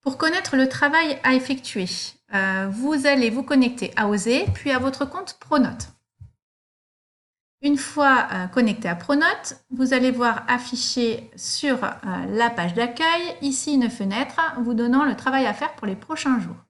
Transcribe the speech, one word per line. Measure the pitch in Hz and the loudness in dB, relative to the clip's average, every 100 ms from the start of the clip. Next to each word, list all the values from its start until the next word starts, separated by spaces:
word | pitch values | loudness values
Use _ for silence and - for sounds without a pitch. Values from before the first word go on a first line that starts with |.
Pour | 277 262 | -6 0
connaître | 320 359 381 269 | 0 0 0 2
le | 262 | 2
travail | - 285 320 320 269 | 2 2 4 2 0
à | 254 | 2
effectuer, | 262 254 262 - 220 180 - - - _ | 2 2 -6 -4 -6 -4 -6 -10 -14 _
euh, | 202 190 190 196 | -2 0 0 -2
vous | 202 269 311 285 | -2 -2 2 4
allez | 277 233 | 4 4
vous | 226 | 0
connecter | 269 277 247 247 196 - | 2 4 4 2 -6 0
à | 208 | 0
Osée, | 208 226 262 403 | 2 2 2 2
puis | - 285 | -2 0
à | 262 | 0
votre | 262 269 | 0 -2
compte | 277 349 392 - | -6 -6 -12 -16
Pronote. | - 302 220 - - - _ _ - _ _ _ _ _ _ _ _ _ _ _ _ _ | -2 2 2 0 -12 -14 _ _ -20 _ _ _ _ _ _ _ _ _ _ _ _ _
Une | 285 285 | 0 0
fois, | - 294 277 269 - | 0 2 4 4 2
euh, | 185 180 | -4 -2
connecté | - 226 202 175 | 2 2 2 -4
à | |
Pronote, | 170 - 285 339 415 - - _ | -6 0 2 2 0 -8 -14 _
vous | 247 262 | -2 2
allez | 262 254 | 4 2
voir | 247 240 220 - | 2 0 0 0
afficher | 247 - 254 - - 233 214 - | -2 -2 -6 -4 0 0 -2 -8
sur, | - - - 294 254 | -14 -8 -4 0 0
euh, | 220 - 202 180 180 | -2 -6 -6 -6 -4
la | 208 233 | 0 0
page | 233 180 | 0 -2
d'accueil, | 175 240 240 320 339 349 - | 0 -2 0 0 0 -2 -6
ici | 277 269 - | -4 -4 0
une | 285 240 | 2 2
fenêtre | - 196 208 277 - 320 247 | -2 -4 -2 -4 -2 -2 -2
vous | 240 | -2
donnant | 233 240 254 | 0 2 4
le | 294 226 | 2 0
travail | - 269 247 | 0 0 0
à | |
faire | 202 302 | -2 -6
pour | - 214 | -6 -8
les | 190 | -8
prochains | - 311 285 247 | -8 -4 0 0
jours. | - - _ | 0 -10 _